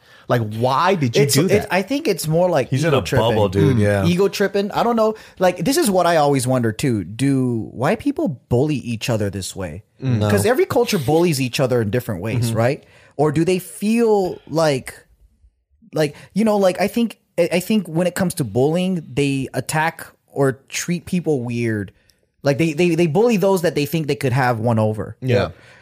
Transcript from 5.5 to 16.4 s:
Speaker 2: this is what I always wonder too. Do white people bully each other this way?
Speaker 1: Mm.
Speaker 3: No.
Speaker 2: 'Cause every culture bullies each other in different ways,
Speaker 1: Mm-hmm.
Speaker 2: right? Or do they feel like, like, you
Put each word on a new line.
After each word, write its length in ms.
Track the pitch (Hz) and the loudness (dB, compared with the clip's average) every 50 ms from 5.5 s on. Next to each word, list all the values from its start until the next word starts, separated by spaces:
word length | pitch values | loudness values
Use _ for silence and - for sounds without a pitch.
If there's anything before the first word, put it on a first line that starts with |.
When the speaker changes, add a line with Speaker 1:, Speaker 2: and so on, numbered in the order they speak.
| 180 - 170 | 0 0 -2
Speaker 2:
this 100 | - 277 | 0 0
is 140 | 349 339 220 | 2 2 2
what 160 | 185 185 170 | 2 2 2
I 120 | 170 175 | 2 2
always 280 | 160 147 143 143 135 120 | 4 4 2 2 2 0
wonder 260 | 127 131 127 117 113 | 0 0 0 0 -2
too. 320 | 104 - - 139 117 101 87 | -2 -2 -2 -2 -2 -2 -4
Do 640 | 80 107 110 131 139 139 131 127 123 120 110 95 - | -6 -6 -2 0 0 2 0 0 0 -2 -4 -6 -8
white 280 | - - 123 156 214 240 | -6 -4 -2 -2 -2 -2
people 280 | - 285 277 - 330 220 131 - _ | -2 -4 -4 -2 -4 -4 -4 -6 _
bully 280 | - 127 120 143 151 147 | -2 0 2 2 0 -2
each 340 | 120 - 117 117 107 - - | -4 -4 -6 -8 -6 -4 -4
other 220 | 117 107 104 98 | -2 -2 -2 -4
this 240 | 90 101 90 - - | -6 -8 -10 -10 -10
way? 280 | 95 95 80 76 95 - _ _ - | -10 -10 -10 -12 -14 -16 _ _ -8
Speaker 1:
Mm. 180 | 131 131 123 104 | -4 -2 0 0
Speaker 3:
No. 100 | 107 - | 2 2
Speaker 2:
'Cause 160 | - 202 - | 2 2 2
every 220 | 208 254 294 381 | 2 2 2 0
culture 320 | - - 262 240 226 220 180 | 0 0 0 0 0 0 -2
bullies 420 | 127 123 151 165 175 180 151 131 | 0 2 2 2 2 2 2 0
each 180 | 135 120 - - | -2 -2 -2 0
other 220 | 139 117 127 120 | 0 2 2 0
in 80 | 113 101 | 0 0
different 320 | 98 123 - - 107 82 | -2 -4 -4 -4 -6 -6
ways, 280 | 92 110 110 117 117 117 | -6 -4 -2 -2 -2 0
Speaker 1:
Mm-hmm. 80 | 113 | 0
Speaker 2:
right? 260 | 110 113 127 151 - - _ - - - _ _ | 0 0 0 0 -4 -8 _ -20 -20 -20 _ _
Or 140 | - 143 156 | -2 0 0
do 120 | 143 156 165 | 2 0 0
they 140 | 180 185 180 | 0 0 -2
feel 800 | - - - - 202 208 226 233 233 220 214 202 190 175 - - - | -4 -8 -10 -6 -2 0 2 2 2 2 2 2 0 -2 -6 -10 -12
like, 460 | - 143 160 165 156 139 127 - - - - - _ _ _ _ _ _ _ _ _ _ _ _ _ _ _ _ _ - | -4 -2 0 2 2 0 -2 -4 -10 -16 -18 -20 _ _ _ _ _ _ _ _ _ _ _ _ _ _ _ _ _ -2
like, 220 | 147 156 147 - - - - - | -2 -2 -2 -4 -8 -18 -6 -2
you 120 | 185 | 0